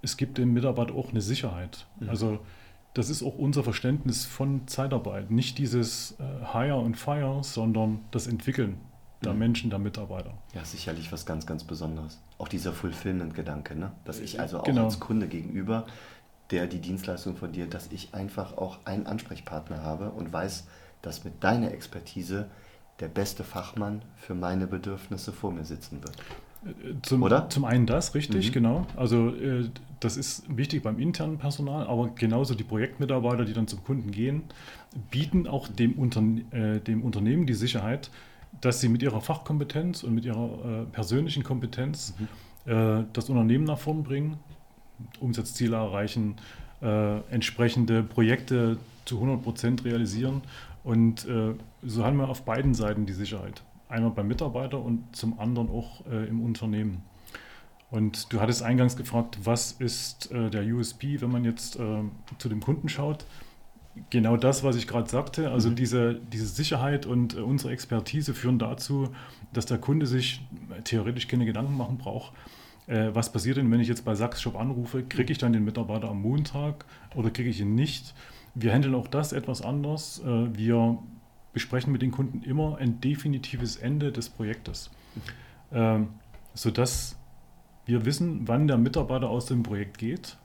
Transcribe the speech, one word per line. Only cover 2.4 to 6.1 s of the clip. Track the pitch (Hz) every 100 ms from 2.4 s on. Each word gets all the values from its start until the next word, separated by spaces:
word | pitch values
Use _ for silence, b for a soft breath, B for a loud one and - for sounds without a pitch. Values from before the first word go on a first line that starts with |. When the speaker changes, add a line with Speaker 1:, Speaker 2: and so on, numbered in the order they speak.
| B B B B -
Speaker 1:
das | - 120
ist | 151
auch | - -
unser | 143 143
Verständnis | 123 104 127 143 135 123 -
von | - 139 139 127
Zeitarbeit. | - 135 131 95 98 98
Nicht | 113 127 -
dieses, | 139 120 113 - -